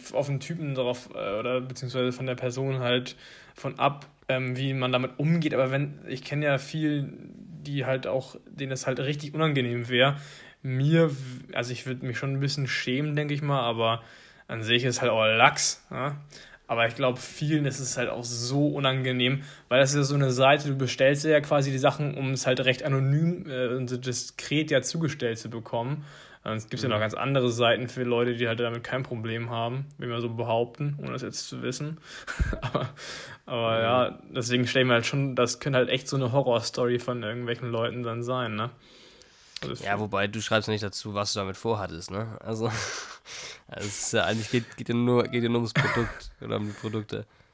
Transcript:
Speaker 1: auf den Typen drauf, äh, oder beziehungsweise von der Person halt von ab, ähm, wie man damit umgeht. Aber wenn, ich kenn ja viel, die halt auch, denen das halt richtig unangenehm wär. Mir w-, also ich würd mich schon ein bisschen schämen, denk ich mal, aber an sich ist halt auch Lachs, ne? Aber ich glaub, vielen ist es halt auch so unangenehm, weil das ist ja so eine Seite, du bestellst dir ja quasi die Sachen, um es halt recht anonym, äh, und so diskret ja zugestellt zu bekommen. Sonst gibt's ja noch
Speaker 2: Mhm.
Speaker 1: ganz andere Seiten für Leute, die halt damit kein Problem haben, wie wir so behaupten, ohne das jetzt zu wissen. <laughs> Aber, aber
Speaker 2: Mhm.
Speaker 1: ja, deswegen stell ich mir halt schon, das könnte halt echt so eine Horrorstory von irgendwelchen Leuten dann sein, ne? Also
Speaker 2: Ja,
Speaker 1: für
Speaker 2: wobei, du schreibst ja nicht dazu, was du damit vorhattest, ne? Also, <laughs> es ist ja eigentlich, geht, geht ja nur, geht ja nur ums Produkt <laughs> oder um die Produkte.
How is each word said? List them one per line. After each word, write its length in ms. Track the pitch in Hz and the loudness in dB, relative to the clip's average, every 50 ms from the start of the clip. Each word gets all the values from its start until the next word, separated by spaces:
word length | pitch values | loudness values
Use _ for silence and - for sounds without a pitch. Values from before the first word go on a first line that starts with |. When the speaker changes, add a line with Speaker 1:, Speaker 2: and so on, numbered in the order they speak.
| - - - | -12 -4 -2
Speaker 1:
auf 140 | 135 139 | -2 0
den 120 | 139 139 127 | 0 -2 -2
Typen 340 | - - 170 170 156 143 135 | -4 -6 -6 -4 -4 -4 -2
drauf, 340 | 131 123 123 123 - - - - | 0 0 0 -2 -4 -8 -12 -8
äh, 260 | 113 107 101 101 107 | -6 -4 -2 -2 -2
oder 220 | 117 123 127 127 | 0 0 -2 -2
beziehungsweise 500 | 127 131 127 - 131 123 131 131 123 127 | -2 -6 -8 -8 -8 -4 -2 0 0 0
von 140 | 123 - 131 | 0 -2 -4
der 100 | 127 123 | -6 -4
Person 440 | 127 127 127 123 131 135 135 135 131 | -4 -4 -4 -2 -2 -2 -2 -2 0
halt 360 | 123 120 123 127 127 - - - - - - - - - - | 0 2 2 2 0 -2 -10 -16 -20 -20 -20 -20 -20 -20 -14
von 220 | - - 135 - - | -10 -8 -8 -2 2
ab, 280 | 127 143 143 143 - - - _ _ | 2 2 2 -2 -8 -18 -20 _ _
ähm, 300 | - 131 127 131 127 127 | -2 -2 0 0 -2 -2
wie 160 | 127 135 135 135 | -2 0 0 0
man 180 | 135 127 127 | 0 2 2
damit 200 | 127 123 127 127 - | 2 2 0 0 -2
umgeht. 360 | - 143 156 170 170 156 151 - | 0 2 4 4 4 2 2 2
Aber 160 | - 135 131 | 2 2 2
wenn, 280 | 135 139 147 147 143 - - | 2 0 -2 -2 -6 -10 -10
ich 160 | 104 127 131 - | -10 -10 -8 -6
kenn 180 | - 143 147 | -6 -4 0
ja 160 | 147 147 139 | 2 2 2
viel, 560 | 131 - - - 160 156 151 147 143 139 - - | 0 -2 -4 -4 0 0 0 0 0 -2 -4 -8
die 680 | - - - - - - - 165 151 - 147 143 139 123 | -12 -16 -16 -16 -18 -16 -16 -16 -12 -8 -4 -4 -2 0
halt 220 | 127 131 131 - | 0 0 0 0
auch, 280 | - - 131 - - - - - | 0 -2 -2 -2 -6 -12 -20 -20
denen 240 | - - - 139 131 | -14 -10 -8 -6 -4
das 160 | 131 127 - | -4 -4 -2
halt 120 | 135 127 127 | -2 -2 0
richtig 340 | 135 139 147 143 151 147 - | -2 -2 -2 -4 -6 -6 0
unangenehm 540 | 156 160 156 143 135 123 120 120 120 120 120 | 2 2 2 4 2 0 0 -2 -4 -2 2
wär. 280 | 127 120 131 139 143 143 - - - - - - - _ - | 4 6 6 6 4 2 -6 -14 -18 -20 -20 -20 -16 _ -6
Mir 480 | 135 127 131 135 151 165 165 165 156 | -2 0 2 4 6 8 8 6 6
w-, 420 | 143 131 135 127 127 127 - - - | 4 -2 -8 -10 -12 -12 -12 -6 -4
also 160 | - 120 123 | -4 -4 -4
ich 140 | 127 113 - | -6 -6 -6
würd 160 | 127 127 131 131 | -6 -6 -6 -6
mich 140 | 127 113 | -6 -4
schon 160 | - 139 139 135 | -4 -2 -2 0
ein 60 | 135 | 0
bisschen 280 | 139 139 - 147 139 | 0 0 0 0 -2
schämen, 480 | 123 - - - 127 127 135 151 151 147 | -2 -2 -2 0 0 0 0 0 0 0
denk 140 | 147 151 147 | 0 0 0
ich 100 | 147 143 147 | -2 -2 0
mal, 180 | 143 143 135 | 0 0 2
aber 400 | 120 117 113 113 117 117 117 117 - - - - - - - - - | 2 0 2 2 2 2 2 0 -4 -10 -20 -20 -20 -20 -20 -20 -12
an 140 | - 120 113 107 | -8 -8 -4 0
sich 200 | 110 120 120 123 | 2 2 4 4
ist 180 | 127 117 - | 2 0 2
halt 100 | 127 117 | 2 2
auch 120 | 110 113 110 | 4 6 6
Lachs, 600 | 110 110 113 123 143 - - - - - - - - | 6 8 8 8 8 6 4 0 -2 -2 -4 -10 -10
ne? 240 | 135 123 131 147 143 147 - - - - - - - - _ | -6 -6 -4 -4 -6 -8 -12 -16 -20 -20 -20 -20 -20 -14 _
Aber 220 | - 120 117 117 | -2 2 2 2
ich 80 | 113 117 | 2 2
glaub, 240 | - 139 127 123 123 | 2 2 2 2 0
vielen 460 | - - - - 156 147 160 151 143 | -6 -12 -6 -4 0 2 2 2 2
ist 140 | 135 - - | 0 -2 -4
es 180 | 131 120 - | -4 -4 -4
halt 120 | 131 120 - | -2 -2 -2
auch 140 | - 120 117 | -4 -4 -6
so 440 | 120 120 117 120 120 135 143 147 147 | -6 -6 -4 -4 0 2 2 2 2
unangenehm, 720 | 147 143 143 131 131 135 127 131 127 123 123 127 135 143 - - - - - | 2 2 2 2 2 2 0 0 2 2 2 2 2 0 -4 -8 -18 -16 -2
weil 140 | - 123 131 | 4 4 6
das 100 | 139 135 | 6 6
ist 60 | 147 | 4
ja 60 | 147 139 | 4 2
so 120 | 131 143 | 4 4
eine 160 | 143 139 131 | 2 2 4
Seite, 380 | 123 127 131 135 147 151 147 147 | 4 6 8 8 8 6 4 0
du 80 | 139 | -2
bestellst 480 | 135 135 123 - - 131 135 147 147 151 | 0 0 0 2 4 6 6 6 4 4
dir 40 | 156 | 4
ja 100 | 151 147 | 4 4
quasi 300 | 143 - 156 147 139 139 | 4 4 2 2 2 2
die 60 | 135 | 2
Sachen, 380 | 131 135 143 139 - 147 139 143 | 4 4 4 4 2 0 -4 -2
um 160 | 135 135 131 | -2 -2 -2
es 160 | 135 127 - | -2 0 0
halt 140 | 131 131 127 | 0 0 2
recht 220 | 127 131 123 - - | 2 0 0 0 0
anonym, 640 | 147 139 135 135 135 143 151 165 170 180 180 - 151 | 0 2 2 4 4 4 4 4 2 0 -2 -4 -6
äh, 180 | 135 127 127 | -4 -2 -2
und 220 | 117 123 131 127 123 | 0 -2 -2 -2 -4
so 80 | 127 | -4
diskret 760 | 123 127 131 120 - - - - - - - 139 151 151 151 | -4 -4 -4 -4 -4 -6 -8 -12 -12 -6 -2 0 0 2 2
ja 100 | 147 131 | 2 2
zugestellt 560 | - - - 165 165 143 - - 123 117 113 | 2 0 -2 -2 -2 -2 -2 -2 -2 -2 -2
zu 120 | 113 - 113 | -4 -8 -8
bekommen. 560 | 117 117 107 - - 117 117 127 147 147 147 - - - - - - - - | -8 -10 -8 -4 -4 -2 -2 -2 -4 -6 -8 -12 -18 -20 -20 -20 -20 -10 -6
Sonst 260 | - 110 110 - - | -6 -6 -6 -6 -6
gibt's 140 | - 131 110 | -6 -4 0
ja 60 | 127 | 0
noch 80 | 110 | 2
Speaker 2:
Mhm. 40 | 107 | 2
Speaker 1:
ganz 120 | 107 104 104 | 0 0 -2
andere 360 | - - 135 135 135 123 123 | -2 0 2 2 4 2 2
Seiten 380 | 113 117 120 117 117 107 127 | 4 4 4 4 4 4 0
für 160 | 117 - 131 123 | -4 -4 -4 0
Leute, 320 | 120 120 117 120 123 120 | 2 2 2 2 2 0
die 120 | 117 123 113 | 0 -2 -2
halt 100 | 113 110 | 0 0
damit 240 | 120 117 117 117 - | -2 -2 -4 -6 -6
kein 200 | - - 131 131 | -4 -4 -4 -4
Problem 460 | - 123 113 107 113 113 113 117 117 | -4 -6 -6 -6 -4 -4 -6 -6 -4
haben, 360 | 117 113 113 120 127 135 139 143 - | -4 -4 -2 -2 -4 -6 -6 -8 -10
wie 100 | - 135 123 | -10 -8 -6
wir 100 | 117 117 | -4 -4
so 80 | 120 120 | -4 -4
behaupten, 680 | 117 117 113 117 113 117 120 120 - - 147 147 143 143 | -4 -4 -2 0 2 2 0 0 -4 -4 -4 -4 -4 -4
ohne 140 | 139 131 123 | -6 -6 -6
das 80 | 131 | -6
jetzt 260 | - 98 - - - | -6 -8 -8 -8 -10
zu 140 | - 131 127 | -10 -8 -6
wissen. 380 | 123 120 123 - 151 151 160 160 - - - - - - | -6 -6 -4 -4 -6 -8 -8 -10 -14 -16 -18 -14 -12 -6
<laughs> 300 | - - - - - - | -4 -2 -2 -2 -2 -4
Aber, 280 | - - - - 135 - - - - - - - - - - - _ | -4 -4 -2 -2 -4 -6 -8 -12 -14 -14 -12 -14 -14 -16 -18 -18 _
aber 320 | - 131 117 113 113 113 | -6 -4 0 0 2 2
Speaker 2:
Mhm. 40 | 113 113 | 2 4
Speaker 1:
ja, 360 | 113 123 127 123 - - - - - - | 4 4 4 4 2 -2 -8 -14 -8 -6
deswegen 320 | 131 110 117 123 123 123 | -4 -2 2 2 2 2
stell 140 | 120 - 135 | 4 4 4
ich 60 | 127 | 6
mir 60 | 127 120 | 6 6
halt 100 | 117 117 | 4 4
schon, 300 | - - 139 139 139 127 | 2 0 0 0 2 2
das 240 | 123 123 117 - - | 2 2 2 0 -2
könnte 160 | - 143 135 127 | -2 0 2 2
halt 100 | 120 - | 4 2
echt 180 | - 131 - - | 0 -2 -2 -2
so 80 | 143 | -2
eine 140 | 135 131 120 120 | 0 0 2 2
Horrorstory 680 | 143 135 127 117 113 110 - - - 127 123 123 120 | 2 4 4 4 2 0 -2 -2 0 2 2 2 0
von 240 | 120 - 123 120 110 | -2 -4 -4 -4 -4
irgendwelchen 480 | 107 117 123 120 120 120 120 127 120 | -6 -6 -4 -4 -4 -4 -4 -4 -4
Leuten 320 | 117 113 113 117 - 123 120 | -2 -2 -2 -2 -2 -4 -4
dann 200 | 117 113 120 120 | -4 -4 -4 -4
sein, 320 | 123 127 127 123 110 107 | -2 -2 -2 -2 -2 -2
ne? 140 | 107 113 127 - - - - - - - - - - - _ _ - - - - - | -4 -4 -6 -8 -12 -20 -20 -20 -20 -20 -20 -20 -20 -20 _ _ -20 -18 -16 -12 -8
Also 200 | - 69 64 - - | -8 -8 -6 -4 -2
Speaker 2:
Ja, 80 | 98 101 | 0 0
Speaker 1:
für 80 | 101 | 0
Speaker 2:
wobei, 260 | 107 101 101 98 101 | 0 0 0 0 0
du 140 | 101 107 113 | 0 -2 -4
schreibst 260 | 101 - 110 110 101 | -2 0 2 2 2
ja 60 | 113 107 | 0 0
nicht 100 | 104 104 | -2 -2
dazu, 300 | 98 - - - 107 101 | -4 -6 -8 -8 -4 -4
was 180 | 101 104 101 | -2 -2 -2
du 80 | - 104 | -2 -2
damit 160 | 98 95 92 | -4 -4 -6
vorhattest, 560 | - - 117 113 104 95 87 85 80 87 - | -4 -2 -2 0 0 -2 -6 -8 -10 -10 -8
ne? 260 | 92 101 113 113 110 - | -6 -6 -6 -6 -10 -10
Also, 260 | - 107 113 110 113 | -8 -6 -4 -2 -2
<laughs> 1000 | 110 110 110 - - - - - - - - - - - - - - - - _ | -2 -2 -2 -4 -6 -6 -8 -10 -12 -14 -16 -16 -16 -14 -14 -14 -14 -16 -18 _
es 180 | - - - 104 | -14 -8 -6 -6
ist 260 | 101 98 - - - - | -6 -4 -4 -2 0 2
ja 120 | 110 87 | 2 4
eigentlich, 260 | 87 107 113 107 - | 2 2 0 0 0
geht, 240 | - 123 113 - - | 0 0 0 -2 -8
geht 140 | - - - | -8 -4 0
ja 60 | 117 | 0
nur, 280 | 117 120 123 123 120 117 | 2 4 6 6 4 4
geht 200 | - - 120 117 | 4 2 0 2
ja 60 | 117 | 2
nur 100 | 117 120 | 2 2
ums 140 | 117 110 - | 0 0 2
Produkt 580 | - 127 110 - 120 117 - - - - - - | 2 2 2 2 0 0 -2 -4 -10 -14 -18 -16
<laughs> 60 | - | -12
oder 160 | - 113 107 | -6 -4 -4
um 80 | 104 104 | -2 -4
die 80 | 104 104 | -4 -6
Produkte. 520 | - - 110 107 110 104 - 110 107 107 - _ _ _ _ | -8 -6 -6 -4 -4 -6 -6 -8 -8 -8 -10 _ _ _ _